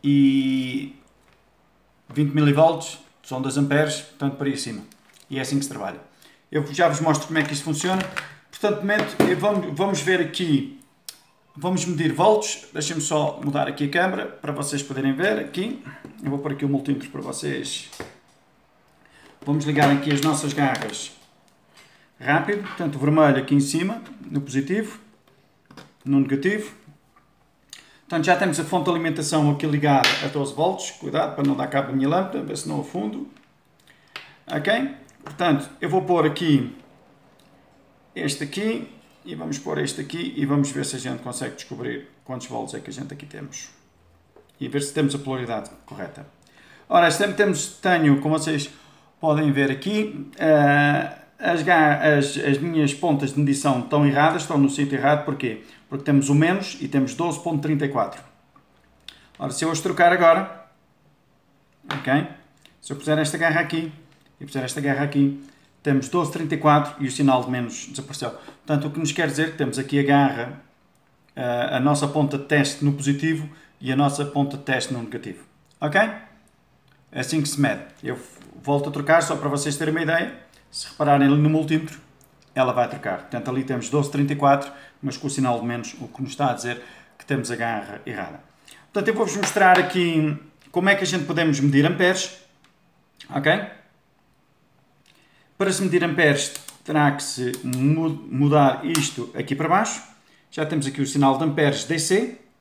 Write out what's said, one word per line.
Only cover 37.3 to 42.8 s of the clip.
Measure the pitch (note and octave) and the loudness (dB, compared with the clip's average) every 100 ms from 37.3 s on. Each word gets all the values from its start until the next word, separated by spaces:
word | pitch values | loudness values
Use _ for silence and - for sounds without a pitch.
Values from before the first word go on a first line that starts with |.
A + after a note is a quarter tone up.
| _ _ _ _ _ _ _ _ | _ _ _ _ _ _ _ _
este | - D3+ C#3+ | -6 -6 -4
aqui | C#3+ F#3+ G#3+ A3+ - - _ _ | -8 -4 -4 -4 -8 -18 _ _
e | - | -14
vamos | D#3 D#3+ C#3+ | -10 -8 -8
pôr | - D3 | -4 -4
este | C#3+ - | -4 -4
aqui | C#3+ E3 F3 E3+ | -8 -6 -6 -4
e | |
vamos | C#3 C#3+ C#3 | 0 2 0
ver | C#3+ | -2
se | C#3 B2+ | -6 -6
a | |
gente | B2+ B2 | -8 -8
consegue | B2+ B2 B2+ | -8 -8 -10
descobrir | - - - B2 C#3+ - _ | -10 -14 -10 -8 -8 -12 _
quantos | - B2+ - | -12 -12 -10
volts | B2 A2+ | -10 -8
é | - | -10